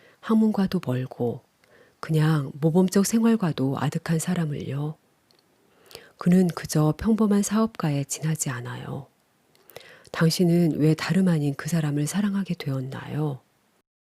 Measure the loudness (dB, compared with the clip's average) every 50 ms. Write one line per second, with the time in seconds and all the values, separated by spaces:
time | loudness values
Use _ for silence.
0 | _ _ _ _ -4 0 2 4 4 4 2 2 0 0 -2 -2 -2 -2 -4 -4
1 | -4 -6 -6 -4 -4 -4 -4 -6 -10 _ _ _ _ _ _ -20 -20 _ _ _
2 | -6 -2 0 2 4 4 2 2 -2 -4 -4 -2 0 2 4 4 4 4 4 2
3 | 2 2 2 2 4 4 2 2 2 0 -2 0 -2 -2 0 -2 -2 -2 -2 -4
4 | -2 -2 -2 -2 0 -2 -2 -2 -2 -2 -4 -6 -6 -6 -6 -4 -4 -6 -8 -10
5 | _ _ _ _ _ _ _ _ _ _ _ _ _ _ _ _ _ -20 -20 -20
6 | -20 -20 _ -4 2 4 4 6 4 4 0 -4 -6 -2 0 2 2 2 2 0
7 | 0 0 2 2 2 2 2 2 2 2 0 0 0 0 -2 -4 -2 -2 -2 -2
8 | -4 -4 -6 -6 -4 -2 -2 -2 -4 -6 -6 -6 -8 -10 -10 -10 -10 -10 -10 -10
9 | -12 -14 _ _ _ _ _ _ _ _ _ _ _ -20 -20 -20 -20 -20 -20 -20
10 | -20 -12 -4 0 2 2 2 4 2 4 4 4 4 4 2 2 4 2 2 2
11 | 0 0 0 2 2 2 2 2 2 0 -2 -4 -4 -4 -2 -2 0 0 -2 -2
12 | -2 -2 -2 -2 -2 0 -2 -2 -2 -4 -6 -6 -4 -4 -4 -4 -4 -6 -8 -10
13 | -10 -6 -4 -4 -2 -2 -4 -6 -10 _ _ _ _ _ _ _ _ _ _ _
14 | _ _ _ _